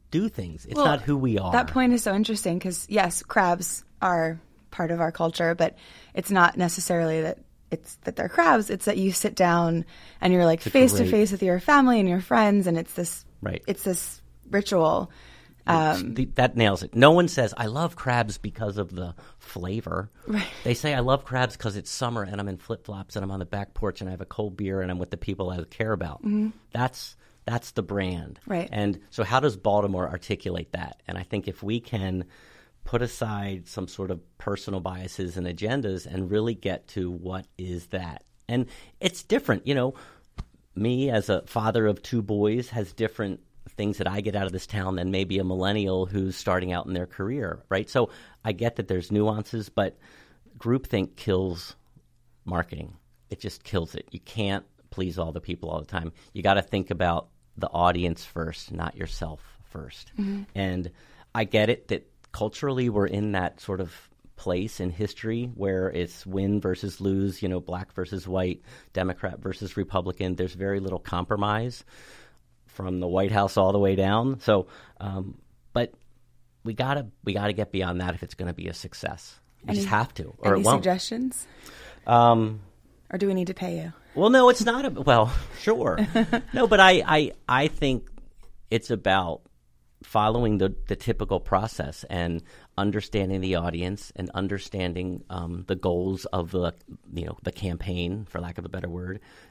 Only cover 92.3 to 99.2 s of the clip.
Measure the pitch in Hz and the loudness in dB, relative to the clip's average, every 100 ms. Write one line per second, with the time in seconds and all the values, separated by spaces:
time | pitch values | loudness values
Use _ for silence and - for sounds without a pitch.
92.3 | 82 - - - - 104 101 - 104 95 | -4 -8 -18 -10 -2 0 0 -2 -2 -2
93.3 | 95 92 87 85 85 90 101 - - 92 | -2 -2 0 -2 -2 -4 -6 -10 -10 -8
94.3 | 92 95 98 - 98 90 87 92 90 - | -4 -4 -4 -6 -4 -4 -4 -6 -8 -8
95.3 | 90 85 87 90 92 92 87 92 92 - | -8 -6 -6 -6 -2 0 0 0 -4 -4
96.3 | 92 85 92 85 - - - 90 87 80 | -4 -2 -2 -2 -4 -14 -20 -12 -8 -8
97.3 | - - - 101 85 104 90 87 104 101 | -8 -8 -6 -6 -4 -4 -4 -4 -4 -8
98.3 | 87 85 85 87 92 90 87 90 104 | -8 -8 -10 -10 -8 -8 -8 -8 -10